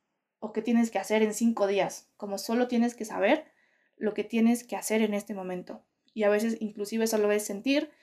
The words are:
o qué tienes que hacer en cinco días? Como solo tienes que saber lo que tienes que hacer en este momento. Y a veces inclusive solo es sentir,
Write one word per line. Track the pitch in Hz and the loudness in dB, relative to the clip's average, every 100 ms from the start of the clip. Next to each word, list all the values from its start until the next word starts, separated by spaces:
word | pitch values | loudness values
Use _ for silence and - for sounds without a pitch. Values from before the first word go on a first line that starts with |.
| _ _ _ _ | _ _ _ _
o | 220 | -8
qué | 214 | -6
tienes | 220 233 226 | 2 2 2
que | 190 | -2
hacer | 190 214 | 0 2
en | 214 | 2
cinco | 208 233 226 196 | 2 0 2 2
días? | 202 185 - - _ | 2 0 -4 -18 _
Como | 202 196 | -8 -8
solo | - 233 247 | -2 -2 0
tienes | 240 240 | 2 0
que | 233 220 | -2 -8
saber | 185 196 302 - _ _ _ _ _ | 0 2 2 -2 _ _ _ _ _
lo | 214 | -4
que | 208 | -4
tienes | 208 233 226 233 | -2 2 4 2
que | - 196 | -2 -10
hacer | - 220 | -2 0
en | 214 | 0
este | 202 202 | -2 -6
momento. | 202 185 180 175 - _ _ _ | -8 -8 -8 -10 -16 _ _ _
Y | 208 | -2
a | 208 | 2
veces | 208 226 220 | 2 0 -2
inclusive | 214 208 202 226 220 | -6 -8 -6 0 0
solo | 220 208 | 2 2
es | 208 | 2
sentir, | 214 202 262 277 311 _ | -2 -4 -2 0 -2 _